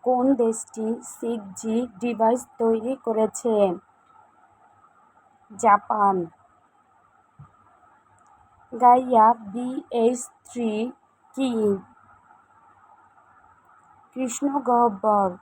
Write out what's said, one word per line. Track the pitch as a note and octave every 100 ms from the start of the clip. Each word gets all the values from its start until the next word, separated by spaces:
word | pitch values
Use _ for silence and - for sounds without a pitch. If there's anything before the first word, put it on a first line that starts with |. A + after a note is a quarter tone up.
কোন | B3 B3 B3+ C4
দেশটি | A3+ A3+ - - A3 A#3
সিক্স | - - A#3 A#3 G3 F#3
জি | A3 A3 B3 F#3+
ডিভাইস | A#3+ A3 A3+ B3 - _
তৈরি | A3+ A3+ A3+ C4+
করেছে? | - A3 A3 - A#3+ G#3+ G3 F3 _ _ _ _ _ _ _ _ _ _ _ _ _ _ _ _ _ G3
জাপান। | A3+ G3+ - A3 G3+ F#3+ E3 _ _ _ _ _ _ _ _ _ _ _ - _ _ _ _ _ _ _ _ _ _ _ _ A#3
গাইয়া | B3 B3 B3+ A#3 A3
বিএইচ | A#3+ G#3 G#3+ B3 C4+ - A#3+ A3+ B3 - _ -
থ্রি | B3 A#3 G#3+ A#3+ - _ _ _ -
কি? | C4+ A3+ G#3+ G3 - _ _ _ _ _ _ _ _ _ _ _ _ _ _ _ _ _ _ _ _ _ _
কৃষ্ণগহ্বর। | B3+ B3+ - C#4 C#4 B3 A#3+ A#3+ G3 G#3+ G#3 F#3+ F3+